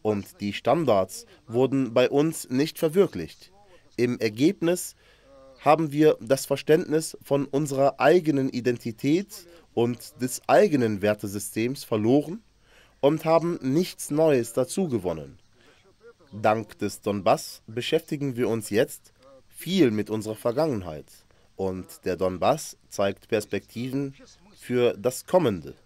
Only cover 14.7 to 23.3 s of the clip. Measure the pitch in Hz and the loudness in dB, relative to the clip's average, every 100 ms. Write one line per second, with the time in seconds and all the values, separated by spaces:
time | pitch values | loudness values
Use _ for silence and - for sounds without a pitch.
14.7 | - 180 117 90 80 69 69 _ _ _ | -2 -2 -2 -4 -6 -10 -20 _ _ _
15.7 | _ _ _ - _ _ 196 110 110 107 | _ _ _ -20 _ _ -2 0 0 -2
16.7 | - 101 - 110 104 95 135 - - - | -6 -6 -4 -4 0 2 0 -2 -18 -12
17.7 | 110 - 156 - 151 139 120 113 113 - | -8 -2 -2 -2 -6 -4 -2 -2 -2 0
18.7 | 101 113 - _ _ - - _ - 160 | 0 0 -4 _ _ -20 -20 _ -14 -2
19.7 | 190 135 107 104 110 104 107 123 120 160 | 2 4 2 -4 -6 -6 -4 -4 -2 -2
20.7 | 113 87 76 - - _ _ _ - 95 | -2 -6 -12 -16 -20 _ _ _ -6 -6
21.7 | 92 87 - 95 87 92 92 95 156 - | -6 -12 -8 -6 -2 -2 0 0 0 -4
22.7 | - _ - 98 202 _ | -18 _ -2 -2 -4 _